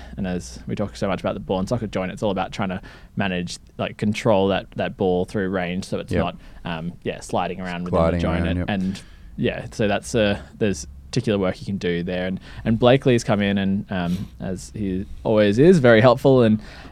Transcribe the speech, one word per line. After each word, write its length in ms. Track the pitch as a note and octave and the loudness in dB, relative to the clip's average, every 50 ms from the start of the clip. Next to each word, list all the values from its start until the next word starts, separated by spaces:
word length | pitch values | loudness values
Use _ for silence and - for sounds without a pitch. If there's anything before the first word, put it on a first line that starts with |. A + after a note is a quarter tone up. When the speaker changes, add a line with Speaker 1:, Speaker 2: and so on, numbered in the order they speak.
| - - - - | -12 -14 -10 -8
Speaker 1:
and 80 | G#2 | -6
as 320 | F#2 F2+ F2+ E2+ - - - - | -4 -4 -6 -8 -10 -16 -14 -10
we 80 | - - | -8 -6
talk 220 | G2+ G#2 G2 - | -4 -6 -6 -6
so 120 | - - G2 | -4 -4 -2
much 120 | F#2 F2+ | -2 -2
about 160 | - G2+ - | -4 -4 -6
the 40 | - | -6
ball 200 | A2 - G2+ F#2 | -4 -4 -2 -2
and 100 | F#2+ - | -2 -2
socket 220 | B2 A#2+ A2 G2+ | -2 -4 -4 -4
joint, 200 | - G2+ F#2 F#2 | -4 -4 -4 -4
it's 120 | F2+ F#2+ - | -6 -4 -2
all 80 | G#2 | -2
about 200 | F#2+ F#2+ F#2 - | -2 -2 -4 -6
trying 180 | - - G#2+ F#2+ | -4 -6 -4 -4
to 120 | F2+ F#2+ - - - - - - - | -4 -6 -10 -14 -20 -20 -20 -12 -6
manage, 440 | - G2+ G2 F#2 F2+ F2+ F2 - - - - - - | -4 -4 -2 -2 -4 -4 -6 -8 -12 -16 -16 -10 -8
like, 200 | G2+ F#2 - - | -8 -8 -6 -4
control 500 | - G#2 G#2+ - - B2 G#2+ F#2+ F#2+ G2 | -2 -2 -2 0 2 2 4 4 4 2
that, 180 | F#2+ F2+ - - | 0 0 -2 -6
that 260 | - - G2+ F2+ F#2+ - | -8 -6 -6 -6 -4 -2
ball 280 | G#2 F#2 F2+ F2+ F2+ | 0 0 0 0 -2
through 220 | - - G#2+ F#2+ F#2 | -2 -4 -4 -4 -2
range, 360 | G2 F#2+ F2+ F2 F2+ F#2 F#2+ | -2 -4 -4 -4 -4 -6 -6
so 140 | - - F#2+ | -6 -6 -8
it's 120 | - - | -6 -2
Speaker 2:
Yep. 120 | G2 F2+ E2 | -2 -2 -2
Speaker 1:
not, 120 | F2 F2+ - - - - - - | -2 -4 -10 -16 -20 -18 -12 -10
um, 280 | E2+ E2+ D#2+ E2 F2 F2 - - | -8 -8 -6 -8 -10 -10 -8 -8
yeah, 160 | A#2+ F2 - | -8 -8 -8
sliding 420 | - - - G#2+ F2+ F2 F2+ F#2 | -8 -6 -4 -4 -2 -4 -6 -8
around 220 | F#2 F2+ F2+ F2 F2 | -8 -8 -6 -6 -6
within 160 | F2+ F2 F2 | -2 2 2
Speaker 2:
Gliding 180 | E2 E2 E2+ F2 | 2 2 2 0
Speaker 1:
the 40 | E2+ | 0
joint, 240 | E2+ E2 E2+ E2+ E2 | 0 0 0 0 0
Speaker 2:
around, 0 | |
Speaker 1:
and, 100 | F2+ F2+ | -2 -2
Speaker 2:
yep. 120 | F2 F2+ | -2 -2
Speaker 1:
and, 320 | G#2 G2 F#2 F#2+ G2 - - - - - - - - - | -2 -2 -2 -4 -4 -6 -10 -16 -20 -20 -20 -16 -8 -2
yeah, 300 | - A2 - F2 - - | -2 -2 -2 -2 -8 -10
so 180 | - - A#2 G2+ | -4 -2 0 0
that's, 280 | G2+ G2+ - - - | 0 0 -2 -2 0
uh, 260 | A#2+ G#2+ G2+ G2+ - - - - - | 2 2 2 2 -2 -6 -12 -6 -2
there's 300 | A#2 G#2 F#2 - - - - - - - | -2 -2 -2 -2 -6 -14 -16 -18 -12 -4
particular 260 | - C3+ - A#2+ G#2 G2+ | -4 -2 0 0 0 0
work 220 | F#2+ F#2 F2+ - | 0 0 -2 -4
you 60 | - - | -6 -8
can 100 | G2 F#2 | -6 -4
do 240 | - F2+ F2 F2 | -2 -2 -2 -2
there, 240 | F2 F2+ F2+ F2+ F2+ | -2 -4 -4 -4 -4
and, 140 | F#2 F#2+ F#2 - - - - - | -4 -6 -6 -10 -14 -14 -8 -2
and 140 | - A2+ A2 | -2 0 4
Blakely's 440 | B2 A#2+ B2+ C#3 - C#3 B2 A#2 - | 6 6 6 6 4 4 2 2 2
come 160 | - A2 G2+ | 2 0 2
in 200 | G#2 G2+ G2 G2 | 2 2 0 0
and, 260 | G2 F#2+ G2 G2+ G#2 - | 0 0 -2 -2 -4 -4
um, 360 | G#2 F#2 F2+ F2 F2+ F#2 G#2 - - - | -4 -4 -2 -2 -2 -4 -6 -8 -12 -10
as 320 | G2+ G2 F#2 F2 - - - | -8 -8 -8 -8 -10 -12 -10
he 320 | A2 G#2+ G2 F#2 F#2 G2+ - - - - | -6 -4 -4 -4 -4 -6 -8 -10 -6 -2
always 360 | A#2+ A2+ G#2+ G#2+ G2+ G2+ A2+ | 2 4 4 4 4 6 6
is, 180 | C#3+ F3 F#3+ E3+ | 8 8 8 8
very 240 | B2+ B2 A#2 A2 | 8 8 8 8
helpful, 400 | A2 C3 A#2+ C3 - C#3 C3+ B2+ | 8 8 6 6 6 6 6 6
and, 180 | A#2+ A2 G#2+ G#2+ - - - - - - | 6 6 4 2 0 -6 -18 -18 -16 -8